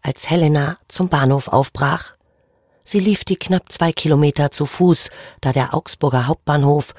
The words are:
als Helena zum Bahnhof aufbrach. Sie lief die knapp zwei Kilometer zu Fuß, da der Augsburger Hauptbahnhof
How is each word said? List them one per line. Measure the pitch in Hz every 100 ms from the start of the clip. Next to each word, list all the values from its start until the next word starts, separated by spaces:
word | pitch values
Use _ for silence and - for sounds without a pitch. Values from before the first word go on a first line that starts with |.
als | 143 135 -
Helena | 170 160 151 143 165 _
zum | - 185
Bahnhof | 147 135 135 -
aufbrach. | - 135 - 143 135 - _ _ _ _ _ _ _
Sie | - 208
lief | 190 202
die | -
knapp | 190 - 185 -
zwei | - 170
Kilometer | 160 156 143 147 143 147
zu | -
Fuß, | 147 - 180 160 - - - -
da | 139
der | 131 127
Augsburger | - - - 143 127 123
Hauptbahnhof | 160 - 147 139 147 -